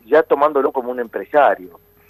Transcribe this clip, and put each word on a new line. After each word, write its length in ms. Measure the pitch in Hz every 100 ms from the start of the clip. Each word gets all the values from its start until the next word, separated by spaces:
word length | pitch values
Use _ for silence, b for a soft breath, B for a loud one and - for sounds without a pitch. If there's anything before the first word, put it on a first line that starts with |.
| 110
ya 180 | 151
tomándolo 480 | 160 139 147 139 139
como 180 | 135 120
un 120 | 127
empresario. 800 | 113 104 98 151 123 95 90 - _ _